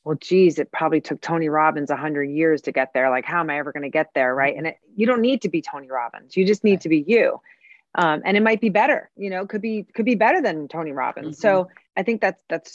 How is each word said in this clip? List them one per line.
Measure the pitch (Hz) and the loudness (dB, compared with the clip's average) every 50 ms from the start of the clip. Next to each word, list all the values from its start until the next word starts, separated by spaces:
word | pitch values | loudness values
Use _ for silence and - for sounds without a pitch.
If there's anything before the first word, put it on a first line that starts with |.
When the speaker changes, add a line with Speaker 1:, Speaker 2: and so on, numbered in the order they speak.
| - | -6
Speaker 1:
"Well, | 156 156 - | -6 -6 -6
geez, | - - 185 190 185 170 147 160 | -2 2 4 6 6 6 4 2
it | 139 - | -4 -4
probably | - - 160 160 160 151 | -4 -2 0 2 0 0
took | - - 151 - | 0 -2 -8 -8
Tony | - 160 165 165 160 151 | -4 -2 -2 -2 0 0
Robbins | 151 156 156 156 156 151 143 135 | 2 2 4 2 2 0 -2 -4
a | 147 | -4
hundred | 135 147 156 151 143 143 143 | -4 -4 -4 -4 -2 -4 -2
years | 143 156 160 160 156 143 | 0 0 2 2 2 0
to | - 147 | -2 -2
get | - 135 131 - - | -2 -2 -2 0 0
there. | 127 131 131 | 0 0 2
Like, | 127 127 - | 0 0 -2
how | - 170 175 | -2 -4 -2
am | 165 156 | -2 -2
I | 143 147 | -4 -6
ever | 139 143 | -6 -8
gonna | - 147 143 135 | -8 -8 -6 -4
get | 151 156 156 - - | -2 -2 -2 -2 0
there?" | 139 131 127 | 0 0 0
Right? | 127 135 135 143 117 | 2 2 0 0 0
And | - 160 160 | -2 -6 -8
it, | - - _ _ - | -8 -10 _ _ -4
you | 202 226 | 0 0
don't | 240 254 233 | 2 2 2
need | 226 254 269 233 | 2 2 2 0
to | - 170 | -2 -2
be | 165 165 | -4 -4
Tony | - - - 143 139 131 | -4 -6 -10 -14 -10 -8
Robbins. | 131 127 120 117 - - - 131 - | -6 -6 -6 -6 -10 -14 -18 -4 0
You | 185 185 | 0 2
just | 190 208 - | 2 2 2
need | - 208 196 | 2 2 2
Speaker 2:
Right. | 180 | 2
Speaker 1:
to | - 160 | 2 0
be | 160 151 143 175 | 0 0 2 2
you. | 233 226 175 - - - _ - - _ _ - - _ _ _ - | 2 4 4 2 0 -4 _ -18 -20 _ _ -20 -20 _ _ _ -2
Um, | - 175 160 151 - - | 0 0 0 0 0 0
and | 185 202 | 0 2
it | 208 220 | 2 2
might | 220 226 214 | 2 2 2
be | 233 220 | 0 2
better, | 175 202 233 294 262 - - - _ | 2 2 2 2 2 -2 -4 -10 _
you | - 202 196 | -10 -8 -8
know, | 185 185 196 | -6 -6 -6
could | - 214 214 | -8 -8 -8
be, | 202 226 220 208 185 _ - | -6 -6 -6 -6 -8 _ -6
could | - 214 | -4 0
be | 254 240 | 0 2
better | 185 214 240 330 370 | 2 4 4 4 2
than | 277 202 160 156 147 135 | 0 0 -2 -4 -6 -8
Tony | - 170 160 151 | -8 -8 -8 -6
Robbins. | 139 135 127 127 - - 151 160 151 - | -6 -6 -6 -6 -6 -8 -10 -12 -6 0
Speaker 2:
Mm-hmm. | |
Speaker 1:
So | 233 208 190 185 180 180 - - _ _ - | 2 2 4 2 2 -2 -8 -20 _ _ -8
I | - 185 | -6 -4
think | 240 226 208 | -2 -2 0
that's, | 208 190 185 _ _ - | -2 -2 -2 _ _ -8
that's | 165 165 - - | -8 -8 -8 -10